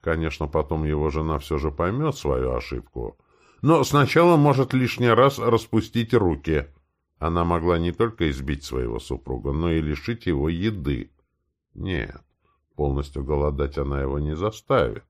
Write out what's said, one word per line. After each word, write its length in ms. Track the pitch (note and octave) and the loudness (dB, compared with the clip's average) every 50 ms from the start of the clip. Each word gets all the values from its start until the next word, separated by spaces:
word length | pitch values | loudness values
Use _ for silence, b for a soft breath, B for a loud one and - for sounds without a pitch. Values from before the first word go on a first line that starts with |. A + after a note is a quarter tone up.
Конечно, 460 | - E2+ E2 E2 D#2+ D#2+ D2 - D#2 | 0 0 0 0 -2 -4 -4 -4 -6
потом 380 | D2 - D#2+ D2+ - E2 D#2 D#2 | -2 0 -2 0 0 -2 -2 0
его 240 | D2+ D2+ D2 D2+ D#2 | 0 0 0 0 0
жена 300 | C#2+ D#2 D#2 D#2+ D#2+ D2 | 0 -2 -2 -2 -2 -4
все 180 | C#2+ - D#2+ | -2 -4 -4
же 140 | C#2+ C#2+ D#2 | -2 -2 -4
поймет 460 | D2 - E2+ F2+ G#2+ C3 D#3 D#3 - | -2 -2 -2 -2 -2 -2 -2 -2 -4
свою 360 | - - D2 C2 B1+ B1+ B1+ B1 | -4 -4 -2 -2 -2 -2 -2 -2
ошибку, 640 | B1 - - C2+ A#1+ G#1+ _ _ B1+ A#1 G1+ - b b b b b b b b b | -4 -6 -6 -10 -10 -10 _ _ -10 -10 -10 -12 b b b b b b b b b
но 220 | b C#3 E3 D#3 - | b 4 4 4 4
сначала 540 | - C#3 C#3+ C#3 - - D#3+ E3+ F3 E3+ | 4 4 4 4 6 6 6 6 8 6
может 360 | D3+ C#3+ D3 C3+ C3 C3+ C3+ - | 6 6 4 4 4 2 0 2
лишний 360 | C3 B2+ A2+ - - B2 A#2+ | 0 0 0 0 0 4 4
раз 300 | A2+ A2+ C3 C#3 C3+ - | 6 6 6 4 4 0
распустить 760 | A2+ A#2+ A#2 A2 - - - A2 G#2+ - - A#2 A#2 A2+ B2+ | 0 2 2 2 0 0 0 0 0 0 -2 -4 0 2 2
руки. 540 | A#2 G2+ F2 D#2 C#2 - D#2+ D#2 D2 - - _ _ _ _ _ _ _ _ _ _ | 2 4 2 0 -2 -2 0 0 0 -2 -4 _ _ _ _ _ _ _ _ _ _
Она 240 | D2+ D#2+ E2+ E2+ E2+ | -4 0 0 2 2
могла 340 | E2+ E2+ E2 D#2+ F2 F2 | 2 0 2 2 2 2
не 140 | E2 E2+ F2 | 2 0 -2
только 380 | E2+ - A2+ A#2 A2 - F2 D#2 | 0 0 -2 -2 0 0 0 0
избить 340 | C#2 C2+ C2+ C2 D2+ C#2+ - | 0 -2 -4 -4 -6 -6 -6
своего 340 | - B1 B1+ B1 A#1 A1+ A1+ | -6 -6 -4 -4 -4 -6 -8
супруга, 520 | - - C2+ B1+ _ C2 C2 A#1+ - C#2+ | -6 -8 -10 -8 _ -8 -8 -6 -4 -2
но 200 | C#2 D#2 E2 E2+ | -2 0 0 0
и 100 | D#2+ D#2+ | 0 0
лишить 440 | D#2 D2+ D2 - - - A#2+ A2+ - | 0 -2 -4 -6 -6 -8 -8 -4 -2
его 220 | F#2 D#2+ C2+ C#2+ | -2 0 0 0
еды. 640 | D#2+ E2+ E2 G2 A2+ G#2+ F#2+ C#2 C#2 C#2 A#1 - - _ _ _ _ _ _ _ _ _ _ _ _ _ | -2 -2 -2 -2 -4 -4 -4 -4 -4 -4 -4 -6 -12 _ _ _ _ _ _ _ _ _ _ _ _ _
Нет, 420 | - - F#2+ F#2 C#2+ G#1+ - - - _ _ _ _ _ _ _ _ _ _ _ | -10 -8 -6 -4 -6 -6 -8 -12 -18 _ _ _ _ _ _ _ _ _ _ _
полностью 500 | - D2 C#2+ C2+ C#2 C#2+ C#2+ - D2+ C2+ | -4 -2 -2 0 -2 -4 -6 -8 -8 -4
голодать 520 | C2 D2+ C#2+ D2 D2 C#2+ C#2 C#2+ C#2 - | -2 -2 0 0 -2 -2 -2 -4 -4 -4
она 240 | C#2+ C#2 C#2 C#2+ C#2 | -6 -4 -4 -4 -4
его 180 | C2+ C2+ C#2 D2 | -4 -4 -4 -4
не 180 | D2 D2+ D#2 | -4 -4 -4
заставит. 680 | D#2+ F#2+ G#2+ - - _ _ C#3 B2 C#2+ A#1 G1+ - _ | -4 -4 -6 -6 -8 _ _ 0 0 0 0 -4 -10 _